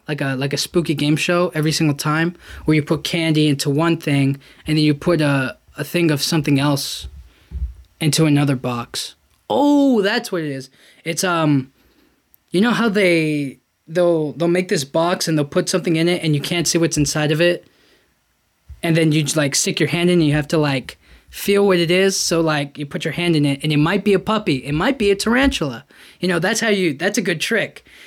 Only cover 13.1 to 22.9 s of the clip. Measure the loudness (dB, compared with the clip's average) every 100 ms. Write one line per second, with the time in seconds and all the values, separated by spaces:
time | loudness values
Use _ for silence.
13.1 | 2 0 -2 -4 -10 _ _ -6 0 2
14.1 | 2 0 -2 0 0 0 -4 -2 -2 0
15.1 | -2 0 -2 0 -2 -2 -2 0 0 0
16.1 | 0 0 -2 -2 -4 0 0 0 0 -2
17.1 | 0 0 2 2 0 -6 _ _ _ _
18.1 | _ _ _ _ _ _ -6 0 2 4
19.1 | 2 0 0 0 0 -2 -2 -2 0 2
20.1 | 4 4 2 0 0 2 -2 -6 -18 _
21.1 | -20 _ -10 0 4 4 4 4 4 2
22.1 | 0 -2 0 2 0 -4 -8 -10